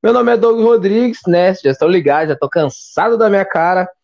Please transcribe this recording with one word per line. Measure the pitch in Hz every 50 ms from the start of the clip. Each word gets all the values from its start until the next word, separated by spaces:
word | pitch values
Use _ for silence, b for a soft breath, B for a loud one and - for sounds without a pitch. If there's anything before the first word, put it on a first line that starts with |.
Meu | - 214
nome | 233 247 240 233
é | 240
Doug | 226 214 233 226 226
Rodrigues, | 220 233 233 226 180 196 202 226 247 247 226 - -
né? | 180 170 175 180 185 185
Vocês | -
já | - 139
estão | 135 - 156 165
ligados, | 185 185 151 143 143 151 160 151
já | 143
tô | - 147 139
cansado | - 170 156 135 - - - - - - 175 226 233
da | 226 220 214
minha | 202 196 190
cara. | 190 - 165 165 175 185 185 180 185 - _